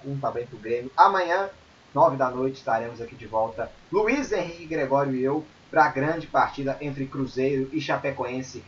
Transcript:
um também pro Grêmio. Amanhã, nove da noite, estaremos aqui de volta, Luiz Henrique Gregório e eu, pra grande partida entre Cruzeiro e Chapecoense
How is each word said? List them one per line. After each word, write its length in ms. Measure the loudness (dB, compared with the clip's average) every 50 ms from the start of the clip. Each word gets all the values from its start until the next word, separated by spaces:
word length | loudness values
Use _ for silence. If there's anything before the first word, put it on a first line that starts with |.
| -8
um 140 | -8 -6 -4
também 260 | -4 -4 -2 -4 -6
pro 120 | -8 -10 -12
Grêmio. 340 | -6 -4 -4 -4 -4 0 6 6
Amanhã, 520 | 8 8 8 4 2 2 2 0 0 -2 -6 -12 -20 -20 -20 -20 -18 -4 2
nove 240 | 4 4 4 4 2
da 120 | 0 0
noite, 280 | 0 0 -2 -2 -4 -4
estaremos 420 | -4 -2 -2 -2 -2 -4 -8 -10
aqui 160 | -12 -12 -14
de 100 | -14 -12
volta, 460 | -4 -2 0 0 0 -2 -4 -8 -8 -10 -14 -10 -2
Luiz 400 | 0 2 2 2 2 0 0 0
Henrique 340 | -2 -2 -2 -4 -8 -12 -8
Gregório 500 | -6 -2 -2 0 2 2 2 2 2 0
e 80 | 0 0
eu, 220 | 0 0 -2 -4 -6 -12 -20 -14 0
pra 160 | 4 4 4 4
grande 400 | 4 0 0 0 0 -2 -4 0
partida 500 | 2 2 2 2 0 -4 -4 -4 -4 -4
entre 240 | -4 -6 -6 -6 -6
Cruzeiro 640 | -6 -4 -4 -6 -4 -2 0 0 2 2 0 -2 -2
e 80 | -4 -4
Chapecoense 840 | -2 -2 -2 -2 -2 -4 -4 -4 -4 -4 -6 -6 -8 -8 -12 -14 -16